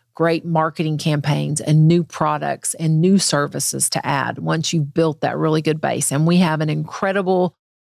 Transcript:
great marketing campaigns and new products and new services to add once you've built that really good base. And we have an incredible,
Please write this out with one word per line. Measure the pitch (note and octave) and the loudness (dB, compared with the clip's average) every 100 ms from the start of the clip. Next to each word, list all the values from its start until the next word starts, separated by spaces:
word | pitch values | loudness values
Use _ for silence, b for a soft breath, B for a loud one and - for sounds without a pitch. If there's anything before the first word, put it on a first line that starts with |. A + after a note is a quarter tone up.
| _ | _
great | - E3 E3 | -2 0 0
marketing | E3+ E3 D#3+ D3 D#3 D3+ | -2 0 0 -2 -4 -2
campaigns | E3 D3 C#3+ D3 D3 D3+ | 0 0 0 0 -2 -2
and | - D#3 | 2 4
new | D#3 E3+ | 6 4
products | D#3+ - D3+ D3+ D3 C3+ - | 0 -2 -2 -2 -4 -6 -8
and | - D#3+ D#3 | -4 0 2
new | F3+ G3 | 4 4
services | - D3 C#3+ C#3+ - C3+ - | 2 0 -2 -4 -6 -4 -4
to | C#3 B2+ | -4 -2
add | C#3 - - | -2 -2 -4
once | D#3+ D#3+ D3+ | -4 -2 0
you've | E3+ C#3+ | -2 0
built | E3 D#3+ D3+ | 0 0 0
that | - D3+ | -4 0
really | D#3 D#3 | 0 0
good | D#3 D#3 | 0 -2
base. | C#3 A#2+ - | -2 -4 -2
And | C#3 | 0
we | D#3+ F3+ | 4 4
have | F3 D#3 | 4 2
an | D#3 | -2
incredible, | D3+ D#3 - G3 G3 F#3 F#3 F3+ - _ _ | -4 -6 -4 -2 -2 0 0 0 -4 _ _